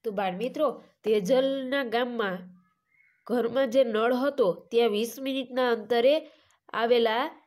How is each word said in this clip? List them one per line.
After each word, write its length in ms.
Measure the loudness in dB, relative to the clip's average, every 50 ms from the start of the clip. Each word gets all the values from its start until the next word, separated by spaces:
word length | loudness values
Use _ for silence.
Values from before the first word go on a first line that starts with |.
| -8
તો 60 | -6
બાળમિત્રો, 720 | -4 -4 -4 -4 -4 -4 -6 -6 -2 0 -2 -2 -2 -6 -18 _ _ _ _
તેજલના 800 | 0 0 2 4 4 4 4 4 2 -2 -2 -4 -2 -2 -2 -2
ગામમાં 540 | -2 -2 -2 -2 -2 -2 -4 -2 -4 -4 -6 -10 -18 -20 -20 _ _ _ _ _ _ _ _ _ _ _ _ _
ઘરમાં 440 | -4 -2 -2 0 0 0 0 -2 2
જે 140 | 4 2 2
નળ 300 | 4 2 0 0 2 0
હતો 540 | 0 0 -2 0 2 0 0 0 -2 -8 _
ત્યાં 200 | 0 2 2 2
વીસ 280 | 2 0 -2 -4 -6 -8
મિનિટના 520 | -6 -4 -4 -4 -6 -4 -2 -2 0 0
અંતરે 600 | 0 -2 -2 -2 0 4 4 4 2 2 -2 -8 _ _ _ _ _ _ _ -10
આવેલા 580 | -4 -4 0 2 2 4 4 2 0 -2 -2 -4 -8 -16 _